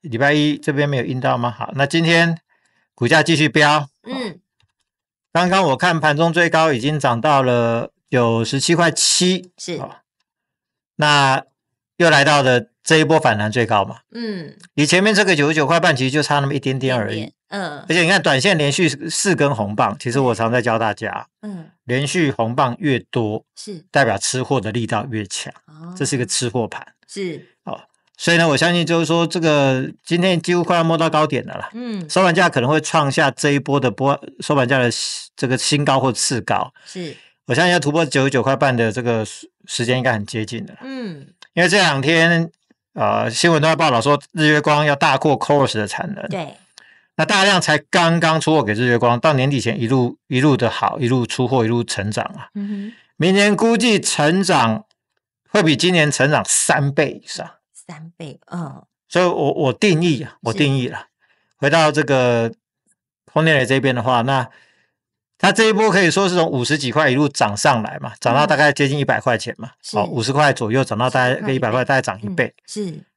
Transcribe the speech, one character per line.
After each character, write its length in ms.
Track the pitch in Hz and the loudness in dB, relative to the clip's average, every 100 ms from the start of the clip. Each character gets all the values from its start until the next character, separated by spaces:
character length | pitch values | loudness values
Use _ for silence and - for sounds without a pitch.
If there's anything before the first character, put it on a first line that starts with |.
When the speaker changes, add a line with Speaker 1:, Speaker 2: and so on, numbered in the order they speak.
Speaker 1:
礼 140 | 160 113 | -8 0
拜 160 | 139 | 2
一 240 | 151 147 147 | 4 0 -2
这 160 | - | -2
边 160 | 143 143 | 0 0
没 80 | 135 | 0
有 60 | |
印 160 | - 131 | -2 -2
到 160 | 135 127 | 0 0
吗？ 140 | 120 | -2
好， 220 | 113 - | -6 -10
那 100 | 135 | -2
今 200 | 143 165 | 0 0
天 340 | 165 165 170 165 _ _ _ _ _ | 2 4 2 -2 _ _ _ _ _
股 140 | _ 120 | _ 2
价 120 | 160 | 2
继 140 | 151 | 4
续 140 | 156 151 | 2 2
飙。 420 | 156 147 151 139 _ | 2 4 2 -2 _
Speaker 2:
嗯。 340 | 220 262 226 147 _ _ _ _ _ _ _ _ _ | -12 -10 -10 -12 _ _ _ _ _ _ _ _ _
Speaker 1:
刚 160 | 165 180 | 0 2
刚 160 | 190 | 2
我 120 | 170 127 | 2 2
看 220 | 180 160 | 0 2
盘 180 | 156 147 | 0 2
中 160 | 170 | 2
最 160 | 165 165 | 2 2
高 240 | 160 160 | 4 2
已 60 | 131 | 0
经 220 | 131 151 | -2 -2
涨 200 | 135 117 | 0 0
到 220 | 151 139 | 2 2
了 500 | 131 120 117 117 - _ _ | 2 2 2 -2 -6 _ _
九 360 | 127 117 113 | 2 2 2
十 160 | 113 139 | -2 -2
七 160 | - 165 | 0 2
块 160 | 165 | 2
七。 580 | - - - 180 185 180 _ | 0 0 0 0 -2 -6 _
Speaker 2:
是。 180 | - 160 | -12 -12
Speaker 1:
好， 240 | - - _ _ _ _ _ _ _ _ _ - | -12 -16 _ _ _ _ _ _ _ _ _ -2
那 460 | 151 147 135 135 - _ _ _ _ _ | 2 4 4 2 -4 _ _ _ _ _
又 100 | 170 | 4
来 160 | 151 | 6
到 180 | 139 147 | 6 4
了 260 | 131 123 113 _ | 4 2 0 _
这 140 | - 160 | 2 2
一 60 | |
波 140 | 147 156 | 4 4
反 180 | 135 104 | 4 0
弹 140 | 107 | 0
最 160 | 117 110 | 0 2
高 180 | 107 | 2
嘛。 140 | 98 - _ | 0 -6 _
Speaker 2:
嗯。 440 | 233 226 190 147 - - | -10 -8 -8 -12 -20 -10
Speaker 1:
离 120 | - 147 | -2 2
前 160 | 180 | 4
面 120 | 202 | 4
这 100 | 202 | 2
个 100 | 196 | 2
九 140 | 160 143 | 2 2
十 60 | |
九 120 | 160 139 | 2 2
块 140 | 170 | 2
半 140 | 175 | 2
其 100 | 135 | 0
实 60 | 131 | 0
就 120 | 147 | 0
差 160 | 139 143 | 0 0
那 80 | 139 | 0
么 80 | |
一 60 | 139 | -2
点 180 | 139 131 | -4 -2
点 180 | 131 127 | -2 -2
而 160 | 104 | -4
已。 40 | 107 | -6
Speaker 2:
一 40 | |
点 60 | 110 | -10
点， 80 | _ _ | _ _
嗯。 300 | 202 175 147 | -10 -10 -12
Speaker 1:
而 60 | - | -2
且 140 | 180 | 0
你 60 | 165 | 2
看 120 | 196 | 2
短 180 | 160 135 | 2 2
线 160 | 185 165 | 2 0
连 140 | 143 | 0
续 180 | 135 170 135 165 | 0 0 -2 -8
四 260 | - 196 | -4 -2
根 200 | 175 143 | 0 0
红 200 | 117 101 | 0 -4
棒， 220 | 104 113 104 | -2 -2 -2
其 120 | 127 | -4
实 80 | 127 | 0
我 160 | 131 | 0
常 160 | 107 113 | 0 0
在 120 | 123 | 0
教 160 | 120 113 | 0 0
大 160 | 110 | -2
家， 340 | 104 107 104 - _ | -4 -8 -10 -14 _
Speaker 2:
嗯。 280 | 208 185 160 _ | -16 -14 -16 _
Speaker 1:
连 220 | - 127 143 | -6 -4 -2
续 240 | 185 151 | 0 -2
红 220 | 120 113 | 0 -2
棒 200 | 123 131 120 | 0 -2 -2
越 200 | 156 123 | -2 -2
多， 460 | - - 107 107 _ | -2 -4 -4 -6 _
Speaker 2:
是。 300 | - - 185 _ | -20 -16 -16 _
Speaker 1:
代 140 | 143 | 0
表 120 | 123 98 | 0 0
吃 260 | - 127 | -4 -6
货 180 | 123 135 | -2 -2
的 120 | 110 | -2
力 140 | 113 110 | -6 -4
道 200 | 110 139 | -6 -6
越 140 | 110 101 | -8 -8
强， 260 | - - - _ | -10 -12 -18 _
Speaker 2:
哦。 280 | 151 170 180 | -20 -18 -8
Speaker 1:
这 80 | |
是 120 | 139 135 | -6 -4
一 20 | |
个 60 | |
吃 240 | 120 - 123 | -4 -4 -4
货 180 | 120 107 | -4 -6
盘。 280 | - - _ _ | -8 -18 _ _
Speaker 2:
是。 420 | - 185 151 - _ | -12 -10 -12 -18 _
Speaker 1:
哦， 160 | - - _ _ _ _ | -14 -14 _ _ _ _
所 160 | - | 0
以 40 | 170 | 2
呢， 120 | 165 | 2
我 80 | 135 | 2
相 160 | 165 | 2
信 140 | 175 160 | 0 0
就 140 | 170 | 0
是 60 | 156 | 0
说 200 | 170 165 | 0 0
这 140 | 170 | -2
个 500 | 160 147 135 131 131 - | 0 2 2 0 -4 -12
今 180 | - 175 | -6 -2
天 180 | 185 175 | 0 0
几 140 | 170 | 0
乎 80 | 180 | -2
快 140 | 170 175 | 0 0
要 80 | |
摸 120 | 165 165 | 2 0
到 140 | 165 | 0
高 160 | 156 151 | 0 0
点 180 | 135 - | -2 -6
了 80 | |
啦。 160 | 95 - | -12 -12
Speaker 2:
嗯。 340 | 226 247 214 156 | -12 -12 -10 -4
Speaker 1:
收 140 | 185 | 0
盘 120 | 185 | 2
价 140 | 170 175 | 2 2
可 120 | 143 | 0
能 100 | 120 | 0
会 100 | 156 | 0
创 300 | 151 165 143 | 0 0 0
下 200 | 131 143 | 0 0
这 200 | - 147 | 0 -2
一 80 | 143 | 0
波 200 | - 139 | 0 0
的 120 | 135 | 0
波-， 280 | 98 135 143 - - | 0 -2 -2 -6 -16
收 140 | - | -2
盘 140 | 147 123 | 0 2
价 100 | 135 | 2
的 100 | 120 - - - - - | 2 -2 -8 -10 -14 -8
这 120 | 131 | -4
个 100 | 123 | -2
新 260 | - 147 | -2 0
高 140 | 143 135 | 0 0
或 140 | 131 | 0
次 280 | 113 - 123 | -2 -2 -4
高。 320 | - 98 - _ - | -2 -4 -4 _ -18
Speaker 2:
是。 300 | 190 170 - _ _ - | -14 -14 -16 _ _ -4
Speaker 1:
我 80 | |
相 100 | 127 | 0
信 80 | 175 | 2
要 80 | 175 | 2
突 100 | 139 | 0
破 140 | 151 | 0
九 200 | 160 139 | 0 0
十 60 | 135 | 2
九 100 | 131 | 0
块 140 | 123 | 0
半 220 | 135 143 123 | 0 0 2
的 160 | 113 | 0
这 100 | 107 | -2
个 220 | 120 113 107 - - _ - | -2 -2 -4 -12 -20 _ -12
时 180 | - | -6
间 120 | 120 127 | -2 0
应 60 | |
该 80 | 127 | 0
很 120 | 110 | -2
接 200 | 101 117 | -4 -8
近 200 | 107 113 | -8 -10
的 100 | - | -12
啦。 60 | - | -16
Speaker 2:
嗯。 420 | 262 262 226 151 135 _ - | -14 -12 -12 -14 -20 _ -10
Speaker 1:
因 80 | - | 0
为 60 | 175 | 2
这 80 | 202 | 4
两 240 | 175 139 | 2 0
天， 480 | 135 165 165 170 165 _ _ _ _ | 2 2 4 2 -2 _ _ _ _
呃， 360 | - 107 110 113 | -4 -2 0 -2
新 220 | 113 170 | 0 2
闻 100 | 160 | 2
都 60 | 156 | 2
在 80 | |
报 160 | 160 156 | 2 2
道 100 | 120 | 2
说 200 | 120 147 - | 2 0 -2
日 140 | 170 151 | 0 2
月 120 | 151 | 4
光 240 | 147 147 | 2 2
要 100 | 151 | 2
大 240 | 143 160 135 | 2 2 2
扩 180 | 147 127 | 2 0
coros 400 | - 147 131 110 | 2 2 2 0
的 120 | 104 | -6
产 260 | - - | -6 -8
能。 100 | - - | -10 -8
Speaker 2:
对。 260 | 185 151 - _ - - _ _ - | -8 -10 -16 _ -20 -20 _ _ -6
Speaker 1:
那 80 | |
大 180 | 156 202 | -2 2
量 180 | 196 185 | 2 2
才 160 | 151 151 - | 2 -2 0
刚 300 | 185 165 170 | 0 2 2
刚 200 | 160 160 | 2 0
出 140 | 156 | 2
货 80 | 156 | 2
给 100 | 104 | 2
日 120 | 107 123 | 0 2
月 100 | 120 | 2
光， 220 | 120 120 | 2 2
到 140 | 160 | 2
年 180 | 143 131 | 2 0
底 100 | 139 | 0
前 200 | 113 - | -2 -4
一 80 | 113 | 0
路， 300 | 135 123 - _ | 2 0 -4 _
一 120 | 127 | 0
路 160 | 147 160 | 2 2
的 140 | 117 | 0
好， 300 | - - - | 0 -4 -2
一 80 | 120 | 0
路 180 | 131 117 | 0 -2
出 220 | - 123 | -2 0
货， 160 | 131 | 0
一 40 | 110 | 0
路 140 | 120 | -2
成 300 | 120 - 101 | -4 -6 -6
长 120 | 110 | -6
啊。 260 | - 196 - | -8 -10 -16
Speaker 2:
嗯 140 | 208 202 | -12 -10
哼。 240 | 208 208 - _ _ | -10 -10 -16 _ _
Speaker 1:
明 180 | 160 | 0
年 220 | 196 208 196 | 2 2 2
估 200 | 226 233 | 2 2
计 220 | 240 202 | 2 0
成 420 | - - 147 180 | 0 0 2 2
长 440 | 190 160 117 107 - _ _ _ _ _ _ | 2 2 2 -2 -8 _ _ _ _ _ _
会 120 | 208 | 0
比 140 | 160 | 2
今 180 | 139 170 | 2 2
年 200 | 175 147 | 2 2
成 180 | - 139 | 2 2
长 140 | 143 98 | 2 0
三 460 | - - 143 139 | -2 0 0 0
倍 280 | 143 143 - | 0 -2 -4
以 20 | - | -14
上。 280 | - - _ _ | -14 -14 _ _
Speaker 2:
三 400 | - - 156 165 _ | -20 -20 -20 -20 _
倍， 220 | 156 - _ | -18 -18 _
嗯。 320 | 175 156 - _ _ _ | -12 -12 -14 _ _ _
Speaker 1:
所 120 | 170 | 0
以 40 | |
我， 280 | 180 - - | 2 0 -2
我 200 | - 143 | 0 -2
定 280 | - 214 156 | 2 2 2
义 220 | 175 131 | 0 -2
啊， 80 | 123 | -6
Speaker 2:
是。 60 | - | -8
Speaker 1:
我 100 | 113 | -6
定 260 | 107 147 139 | -2 0 0
义 80 | 120 | -4
啦。 220 | - - _ _ _ _ _ | -8 -18 _ _ _ _ _
回 120 | 139 | 0
到 220 | 165 156 | 4 2
这 140 | 147 | 2
个 480 | 143 135 123 120 117 113 _ _ _ _ _ _ _ | 0 2 2 2 -2 -6 _ _ _ _ _ _ _
充 120 | - | 0
电 120 | 160 151 | 2 2
雷 100 | 120 | 2
这 140 | 135 | 0
边 120 | 135 | 0
的 80 | 123 | -2
话， 200 | 117 123 | 0 0
那 260 | 120 135 123 - _ _ _ _ _ _ _ _ | 2 -2 -2 -12 _ _ _ _ _ _ _ _
它 120 | 190 | 0
这 180 | 202 220 | 4 2
一 40 | |
波 180 | 214 220 | 4 2
可 120 | 190 | 4
以 80 | 175 | 2
说 180 | 165 196 | 2 0
是 60 | |
从 140 | 180 165 | 2 0
五 160 | 147 | 0
十 120 | 120 147 | -2 -2
几 160 | 135 | -2
块 180 | 147 151 | 0 2
一 40 | |
路 140 | 127 147 | 2 0
涨 280 | - 117 104 | 0 -2 2
上 260 | 151 123 | 0 0
来 160 | 110 - | -2 -10
嘛， 120 | 127 - | -14 -4
涨 140 | 123 | 0
到 120 | 123 147 | 2 2
大 80 | |
概 180 | 147 147 | 4 2
接 140 | 135 139 | 2 0
近 120 | 143 | 0
一 60 | |
百 160 | 139 110 | -2 -2
块 180 | 127 120 | 0 -2
钱 160 | - - | -4 -12
嘛。 120 | 123 | -16
Speaker 2:
嗯。 60 | _ | _
是。 160 | - - | -8 -4
Speaker 1:
哦， 60 | |
五 180 | - 156 | -2 -2
十 100 | 113 | -2
块 200 | 139 147 | 2 2
左 180 | 131 110 | 2 -2
右 140 | 127 | 0
涨 120 | 123 110 | -2 -2
到 120 | 127 | 0
大 160 | 131 | 0
概 60 | 123 | 0
Speaker 2:
十 60 | 143 | -2
块 80 | 160 | -4
Speaker 1:
跟 80 | 131 | -2
一 20 | |
百 120 | 123 | -2
块 140 | 127 | -2
大 100 | 123 | 0
概 80 | 135 | 0
涨 180 | 123 101 | 0 -8
一 60 | 107 | -8
倍。 160 | 95 120 | -4 -4
Speaker 2:
嗯， 160 | _ _ | _ _
是。 380 | - 196 151 - | -10 -10 -10 -20